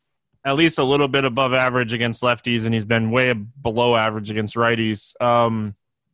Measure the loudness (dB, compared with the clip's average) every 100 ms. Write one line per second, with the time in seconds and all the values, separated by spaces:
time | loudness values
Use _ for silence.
0 | _ _ _ _ -4 2 2 2 2 2
1 | 2 0 0 0 0 2 0 0 -2 -2
2 | -4 -2 -2 -2 -2 -2 0 -2 0 0
3 | 2 2 2 0 -6 -8 -4 0 2 2
4 | 0 -2 -6 -4 -4 0 0 2 0 -4
5 | -8 -4 2 4 2 0 -4 -10 _ _
6 | _